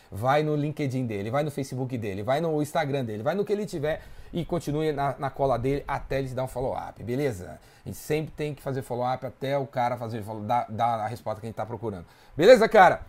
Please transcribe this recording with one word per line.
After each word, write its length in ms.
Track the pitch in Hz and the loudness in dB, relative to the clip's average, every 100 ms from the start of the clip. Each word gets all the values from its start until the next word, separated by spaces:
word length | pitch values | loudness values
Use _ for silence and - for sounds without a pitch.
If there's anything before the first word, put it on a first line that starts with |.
| - | -14
vai 320 | 95 123 147 | -4 2 4
no 120 | 156 | 2
LinkedIn 520 | 151 147 147 147 127 127 | 0 -2 -2 -2 -2 -2
dele, 240 | 104 101 | -2 -2
vai 120 | 135 | -2
no 80 | 151 | -2
Facebook 460 | - 131 127 127 127 | -4 -6 -6 -4 -4
dele, 260 | 107 95 | -4 -4
vai 180 | 104 139 | 0 0
no 200 | 170 151 | 0 0
Instagram 440 | 143 175 151 139 | 0 -2 0 -2
dele, 180 | 120 107 | -2 -4
vai 120 | 113 | -2
no 100 | 185 | -2
que 80 | 202 | 0
ele 140 | 202 208 | -2 -2
tiver 360 | 175 147 156 - - - | -4 -4 -4 -8 -16 -10
e 120 | 175 | -6
continue 480 | 156 170 - 147 156 | -4 -4 -2 -2 0
na, 220 | 143 139 123 | 0 -2 -2
na 120 | 135 | -6
cola 280 | - 139 120 | 0 2 2
dele 260 | 127 143 - | 0 -2 -2
até 300 | 135 - 135 | -6 -4 -4
ele 100 | 135 | -4
te 60 | |
dar 100 | 127 | -4
um 40 | 131 | -6
follow-up, 540 | 123 131 90 87 - | -4 -4 -4 -8 -10
beleza? 560 | 98 123 147 98 85 80 - - | -4 -2 -2 -2 -10 -16 -20 -18
A 40 | - | -14
gente 100 | 98 | -10
sempre 340 | - 151 156 | -4 -2 -4
tem 220 | - 151 | -6 -8
que 80 | 139 | -6
fazer 200 | - 135 | -6 -6
follow-up 440 | 123 120 123 127 131 | -4 -4 -2 -4 -6
até 300 | - 135 143 | -8 -2 -2
o 80 | 131 | -2
cara 300 | 131 120 123 | -2 -2 -2
fazer 260 | 117 117 | -6 -6
follow, 200 | 101 110 | -8 -6
dar, 240 | 104 120 - | 0 0 0
dar 320 | 110 120 117 | 0 0 0
a 60 | 107 | -2
resposta 340 | 117 - 107 | -6 -6 -6
que 60 | 113 | -8
a 20 | |
gente 80 | 107 | -8
tá 100 | 107 | -6
procurando. 380 | 113 113 95 87 - - - | -6 -6 -8 -10 -20 -10 6
Beleza, 320 | 180 240 220 | 10 10 10
cara? 340 | 214 175 135 | 10 10 8